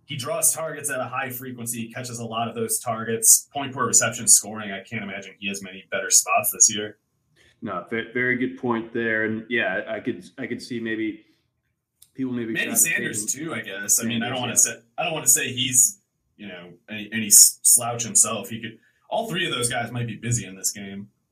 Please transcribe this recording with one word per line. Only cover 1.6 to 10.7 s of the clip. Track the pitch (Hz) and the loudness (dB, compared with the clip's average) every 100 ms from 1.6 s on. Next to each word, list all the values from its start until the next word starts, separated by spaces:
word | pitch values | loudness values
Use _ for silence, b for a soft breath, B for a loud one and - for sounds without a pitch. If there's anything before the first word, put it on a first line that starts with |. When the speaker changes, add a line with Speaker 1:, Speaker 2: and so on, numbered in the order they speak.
| 113 117 113 | -6 -6 -6
Speaker 1:
He | |
catches | 131 120 113 | -8 -8 -8
a | 113 | -6
lot | 110 117 | -4 -4
of | |
those | 117 110 - | -2 -2 -2
targets. | 120 113 117 113 - - - | -2 -4 -2 2 6 6 4
Point | 139 139 | -6 -4
per | - 120 | -2 2
reception | - 117 117 107 | 4 2 0 6
scoring, | - 104 107 107 | 6 4 -8 -8
I | 95 | -10
can't | 95 110 | -8 -8
imagine | 98 98 98 - | -8 -10 -12 -10
he | 101 | -6
has | 98 | -6
many | 92 95 - | -8 -14 -6
better | 98 95 | -4 4
spots | - - - - | 4 6 2 2
this | - 107 | 4 4
year. | 104 107 - _ _ _ _ b b | 4 -4 -8 _ _ _ _ b b
Speaker 2:
No, | 110 92 - | -8 -6 -4
ve-, | 113 113 | -4 -2
very | 123 123 123 | 0 2 2
good | 123 - | 0 -2
point | 123 113 113 | -2 -2 -2
there. | 120 113 110 110 | -2 0 0 0
And | 110 110 | -2 -2
yeah, | 117 98 95 113 | 0 0 0 -4
I | 110 | -6
could, | - 92 - - | -4 -6 -8 -10
I | 131 | -8
could | 117 | -8
see | - | -8